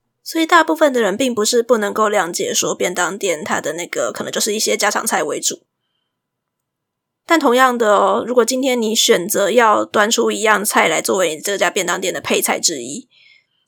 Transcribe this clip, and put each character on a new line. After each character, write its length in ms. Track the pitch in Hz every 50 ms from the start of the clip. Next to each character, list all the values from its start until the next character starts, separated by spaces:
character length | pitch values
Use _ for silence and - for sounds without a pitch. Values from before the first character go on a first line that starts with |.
| _ _ _ _ _
所 180 | - - 320
以 40 | 320
大 180 | 320 359 339 320
部 120 | 320 320
分 160 | 302 311 294
的 100 | 254 247
人 140 | 226 196 185
并 200 | 220 269 254 233
不 100 | 208 208
是 160 | 214 - 233
不 160 | 233 - 247 220
能 160 | 208 202 196
够 160 | 214 220 208
谅 220 | 208 208 175 170
解 200 | 175 - 185 117
说 220 | 175 - - - 185
便 220 | - 202 185 180
当 200 | 180 175 160 180
店 280 | 220 - 196 165 151 -
它 180 | - - -
的 120 | - 143 151
那 120 | 170 175
个 260 | - - 156 131 117
可 120 | - - -
能 80 | -
就 100 | - -
是 140 | - 226 208
一 40 | 214
些 160 | - 220 214
家 140 | 214 - 202
常 160 | 202 - -
菜 160 | - - 185
为 180 | 156 147 135 123
主。 280 | - - - - _ _ _ _ _ _ _ _ _ _ _ _ _ _ _ _ _ _ _ _ _ _ _ _ _ _ _ _ _ _ _ _ _ -
但 120 | - -
同 160 | 262 269 233
样 220 | 254 262 254 247 240
的 180 | 233 214 202
哦， 280 | 196 202 196 196 233 -
如 80 | 220 247
果 100 | 254 226
今 160 | 226 262 254
天 220 | 269 285 254 247
你 140 | 226 214 220
选 320 | 226 - - 226 180 170 170
择 240 | 185 170 202 175
要 340 | 202 247 233 220 214 220 -
端 240 | - - 226 208 214
出 220 | 226 - 233 220
一 100 | 214 202
样 240 | 208 214 208 202 202
菜 220 | 208 - 240 220 190
来 120 | 160 160
作 180 | - - 220 196
为 180 | 185 160 156
你 60 | 147
这 160 | - - 202 185
家 120 | 196 175
便 160 | - 214 180
当 160 | 170 175 180
店 100 | 190 180
的 80 | 165 143
配 220 | - - 208 -
菜 180 | - - 208 -
之 220 | - - 170 139
一， 260 | 120 123 151 220 - _ _ _ _ _ _ _ _ _ _ _ _